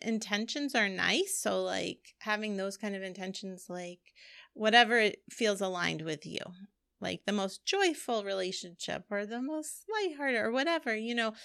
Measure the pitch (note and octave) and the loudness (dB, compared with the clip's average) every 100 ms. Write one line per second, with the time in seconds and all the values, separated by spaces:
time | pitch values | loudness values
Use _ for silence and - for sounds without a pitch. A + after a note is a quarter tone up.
0 | A3+ A3 G#3+ G#3 A3+ D4 C#4+ A#3+ G3+ F#3 | -2 -2 0 -2 -2 -2 0 2 2 2
1 | F3+ B3 G4 - G#3+ F#3+ F#3 F#3+ F3+ - | 2 2 2 0 0 0 0 -2 -2 -6
2 | - _ G#3+ G#3+ G#3+ G3 G3 G3 G#3 G3 | -16 _ -4 -2 -2 -2 -4 -4 -6 -6
3 | F#3+ F#3 F#3+ F#3+ G3 F3+ - F3+ F3 F3 | -8 -8 -8 -8 -10 -12 -10 -8 -8 -12
4 | _ - - - - - G#3+ A#3 A3 A#3+ | _ -20 -20 -20 -18 0 8 8 8 6
5 | G#3+ - - - A3 G3 F#3+ F3+ E3+ D#3+ | 4 2 -12 0 2 2 -2 0 -2 -2
6 | D#3+ D3+ - - - F3+ G3 _ _ - | -4 -4 -6 -8 -8 -14 -20 _ _ -8
7 | G3 - - G#3 F#3+ - - G4 F#4 D4 | -4 -4 -2 0 -2 -4 -2 4 4 2
8 | - A3+ G3 F#3+ F#3 F#3 F3 E3+ - - | -2 -2 0 -2 -2 -4 -10 -10 -6 -6
9 | - G3+ G#3 A#3+ C4 D#4 D4+ - - G#4+ | -4 -4 -4 -4 -4 -4 -6 -10 -4 -2
10 | F#4+ C#4+ C#4 A#3 A3 B3+ D#4 E4 B3+ A3 | -2 0 0 2 2 2 2 0 0 -2
11 | A3+ A#3 A3+ A3 | 0 0 0 -2